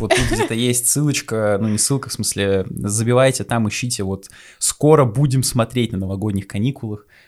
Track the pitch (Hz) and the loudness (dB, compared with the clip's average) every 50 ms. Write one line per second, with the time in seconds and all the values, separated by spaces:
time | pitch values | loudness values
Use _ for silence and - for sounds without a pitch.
0 | 113 104 - 370 - - 339 415 440 294 113 113 123 123 120 120 - - - 143 | 0 0 2 2 2 2 0 0 0 0 0 0 0 0 0 0 0 0 0 2
1 | 151 147 139 - - - 113 110 107 104 104 98 107 110 107 104 - - - 107 | 0 0 0 -2 -4 -4 -2 0 2 2 2 2 2 0 0 0 0 0 0 -2
2 | - - - - 107 - - - 101 98 98 98 92 - - - - 104 101 110 | -4 -6 -8 -6 -4 -4 -2 0 0 2 2 0 0 -2 -6 -6 -4 -2 -2 0
3 | 113 113 120 123 131 135 135 - - - 120 117 110 104 - - - 123 123 - | 0 2 4 4 4 4 2 0 -2 -2 0 0 0 0 -2 -4 -4 -4 -4 -4
4 | 101 95 98 95 - - - - - - - - - - - - - 151 156 151 | -4 -4 -4 -6 -8 -12 -20 -20 -20 -20 -12 -6 -6 -6 -2 2 4 6 6 6
5 | 139 117 104 127 147 143 127 135 123 - - 123 113 - - 123 120 113 - 92 | 6 4 2 0 0 2 2 0 0 0 0 0 -2 0 0 -2 -2 -2 -2 -4
6 | 95 92 98 98 98 107 98 98 98 - - 101 104 131 139 - - 110 104 104 | -4 -4 -4 -4 -4 -2 -2 -4 -4 -6 -4 -2 -2 -2 -2 -4 -8 -10 -10 -10
7 | - _ _ _ _ | -14 _ _ _ _